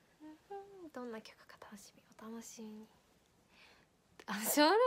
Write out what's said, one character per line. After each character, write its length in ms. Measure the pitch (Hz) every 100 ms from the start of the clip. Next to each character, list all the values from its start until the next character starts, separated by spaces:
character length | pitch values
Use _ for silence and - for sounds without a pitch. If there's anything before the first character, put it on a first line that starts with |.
| _ _
う 40 | 311 311 - 403 403 381 320
ん、 40 |
ど 140 | 254
ん 80 | 247
な 100 | 220
曲 240 | - - -
か 100 | -
楽 180 | - 202
し 140 | -
み、 80 | _ _ -
お 40 |
楽 180 | 220 233
し 180 | 226 -
み 100 | 220
に。 160 | 214 220 _ _ _ _ _ _ _ - _ _ _ _ - -
あ、 80 | 202
シ 180 | 220 294
ョ 60 | 302
ー 40 |
ル 60 | 427